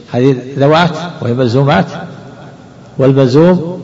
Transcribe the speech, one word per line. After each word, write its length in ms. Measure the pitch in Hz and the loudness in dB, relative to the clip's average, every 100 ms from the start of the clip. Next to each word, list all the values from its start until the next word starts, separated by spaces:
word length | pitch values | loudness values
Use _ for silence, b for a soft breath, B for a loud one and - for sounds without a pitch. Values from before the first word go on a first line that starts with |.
| - | -8
هذه 260 | 123 135 123 127 135 | 0 0 0 -4 -2
ذوات 340 | 143 156 180 151 170 - | 2 2 0 -4 -10 -8
وهي 120 | 117 | -6
ملزومات، 520 | 123 127 127 139 185 - 180 - - - - - - - - - - | -2 0 0 2 0 -2 -8 -16 -18 -20 -20 -20 -20 -20 -20 -12 -2
والملزوم 880 | 135 135 131 139 170 175 165 175 | 2 2 2 4 4 2 -2 -10